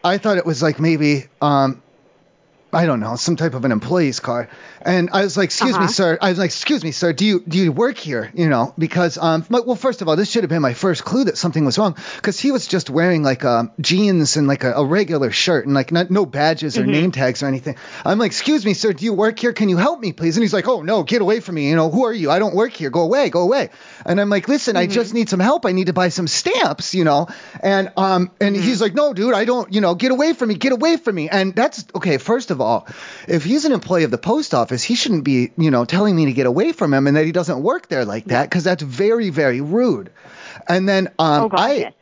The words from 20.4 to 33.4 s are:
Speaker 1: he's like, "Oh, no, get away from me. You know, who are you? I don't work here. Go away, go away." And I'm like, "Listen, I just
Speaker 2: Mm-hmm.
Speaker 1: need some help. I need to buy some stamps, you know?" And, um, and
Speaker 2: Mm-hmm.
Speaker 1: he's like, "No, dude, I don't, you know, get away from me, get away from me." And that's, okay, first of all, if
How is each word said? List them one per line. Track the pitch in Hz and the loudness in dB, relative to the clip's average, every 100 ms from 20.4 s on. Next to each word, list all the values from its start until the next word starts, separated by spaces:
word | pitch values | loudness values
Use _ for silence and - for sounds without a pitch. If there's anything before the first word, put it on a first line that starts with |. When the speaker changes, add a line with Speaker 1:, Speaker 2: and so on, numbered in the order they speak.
Speaker 1:
he's | 220 | 0
like, | 208 - | 0 0
"Oh, | 240 | -2
no, | 156 214 | 0 -2
get | 143 240 | 0 0
away | 196 220 | 2 0
from | - 165 | -2 -4
me. | 143 | 0
You | 160 | 2
know, | 160 | 2
who | 175 240 | 2 0
are | |
you? | 214 151 | 0 0
I | 165 | 2
don't | 214 175 | 2 0
work | 233 | -2
here. | - 151 | -2 -4
Go | 165 | 0
away, | 165 262 233 | 2 2 2
go | 165 | 2
away." | 180 262 180 - - - - | 2 0 -2 -8 -20 -14 -4
And | 185 | -2
I'm | 202 | 2
like, | 202 185 | 0 0
"Listen, | 285 - 196 | -2 0 0
I | 190 | 0
just | 202 220 | 0 -2
Speaker 2:
Mm-hmm. | 226 | -2
Speaker 1:
need | 226 | 0
some | 185 | 2
help. | 196 320 208 | 2 2 0
I | |
need | 185 185 | 0 0
to | |
buy | 180 180 | 2 0
some | 180 165 | 0 -4
stamps, | - 359 480 339 147 - 185 | -2 -2 0 0 -2 -4 0
you | |
know?" | 160 143 165 - - - | 2 2 0 -8 -18 -4
And, | 190 196 190 - | 0 0 0 -2
um, | 190 185 180 _ | 0 2 0 _
and | 202 196 | -2 0
Speaker 2:
Mm-hmm. | 190 | 0
Speaker 1:
he's | 226 | 0
like, | 220 190 | 0 2
"No, | 294 | 0
dude, | 190 226 | 0 0
I | 214 | 0
don't, | 220 247 - | 2 0 0
you | 196 | 0
know, | 190 | 0
get | 175 254 | 2 0
away | 254 311 | 2 2
from | 320 240 | 0 -2
me, | 185 | 0
get | 269 | 0
away | 247 311 330 | 2 2 2
from | 247 190 | 0 -4
me." | 151 | -2
And | 196 190 | 0 0
that's, | 190 269 - - 185 | 0 -2 -2 -10 -6
okay, | 185 135 | -2 -2
first | - 240 240 | 0 -2 -2
of | 147 | -2
all, | 113 117 - - - - - | 0 -2 -4 -18 -18 -18 -2
if | 170 | -2